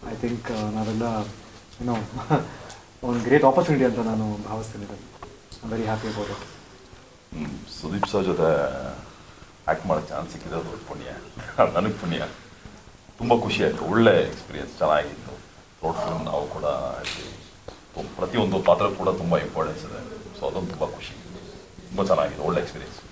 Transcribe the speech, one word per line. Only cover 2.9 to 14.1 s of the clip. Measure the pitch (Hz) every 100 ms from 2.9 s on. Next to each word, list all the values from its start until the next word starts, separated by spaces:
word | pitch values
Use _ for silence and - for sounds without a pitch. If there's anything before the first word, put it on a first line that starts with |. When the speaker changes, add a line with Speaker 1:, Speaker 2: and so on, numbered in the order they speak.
| - 127
Speaker 1:
ಒಂದು | 120
ಗ್ರೇಟ್ | 113 143 135
ಆಪರ್ಚುನಿಟಿ | 175 165 147 127
ಅಂತ | 110
ನಾನು | 110 110 110 104 104
ಭಾವಿಸ್ತೀನಿ | 110 110 104 101
ಇದನ್ನು. | 101 - - - - - - 113
I'm | 113
very | 110 110
happy | 110 104
about | 104
it. | 101 - - - - - - - - - 78
Speaker 2:
ಹ್ಮ್, | 76 67 - -
ಸುದೀಪ್ | 80 98 -
ಸರ್ | 104 90
ಜೊತೆ | 87 82 73 69 65 65 - - - - - - - -
ಆ್ಯಕ್ಟ್ | 82 95
ಮಾಡೋ | 78
ಚಾನ್ಸ್ | 76 71 82
ಸಿಕ್ಕಿದ್ರೆ | 80 - 82
ದೊಡ್ಡ | 80 - -
ಪುಣ್ಯ. | 71 64 65 - -
<laughs> | - - 98 -
ನನಗೆ | 104
ಪುಣ್ಯ. | - 90 82 82 - - - - - - - - -
ತುಂಬ | 117 120
ಖುಷಿ | 104 -
ಆಯ್ತು, | - - 78
ಒಳ್ಳೆ | 104 113